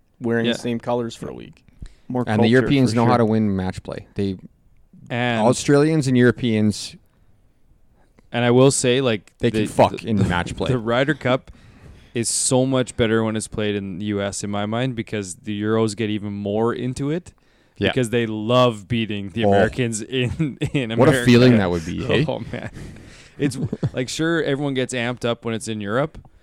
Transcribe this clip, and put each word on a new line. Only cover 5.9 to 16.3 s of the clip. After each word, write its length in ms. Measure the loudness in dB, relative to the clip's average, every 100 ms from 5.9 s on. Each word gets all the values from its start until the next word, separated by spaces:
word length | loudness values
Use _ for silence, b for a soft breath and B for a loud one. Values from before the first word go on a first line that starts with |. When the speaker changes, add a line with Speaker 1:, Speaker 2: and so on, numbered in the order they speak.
| 2 2
Speaker 4:
and 80 | 6
Europeans 800 | 6 4 0 2 2 0 -6 -16 _ _ _ _ _ _ _ _ _ _ _ _ _
Speaker 2:
And 120 | 0
I 60 | 4
will 180 | 6 6
say, 300 | 4 2 2
like, 320 | 2 -2 -6 -2
Speaker 4:
They 120 | 0
can 120 | 0
Speaker 2:
the, 40 | 0
Speaker 4:
fuck 320 | 4 2 2
Speaker 2:
the, 80 | -2
Speaker 4:
in 80 | 0
Speaker 2:
the, 80 |
Speaker 4:
match 300 | 2 0 -2 -4
play. 120 | -2
Speaker 2:
the 80 | -2
Ryder 360 | 0 0 0
Cup 360 | -2 -2 -2 -4 -20 b b b b b
is 140 | -6 -4
so 360 | -2 0 2
much 320 | 2 0 -2 -2
better 280 | 0 2
when 100 | 0
it's 140 | -4 -6
played 260 | -4 -2
in 240 | -2 -6 -8
the 60 | -4
U 160 | -2
S, 220 | -4 -6
in 60 | -6
my 160 | -6 -4
mind, 280 | -4 -4
because 400 | -6 -8 -8 -8 -10
the 240 | -8 -4
Euros 360 | 0 0 0 -2
get 140 | -4
even 220 | -4 -6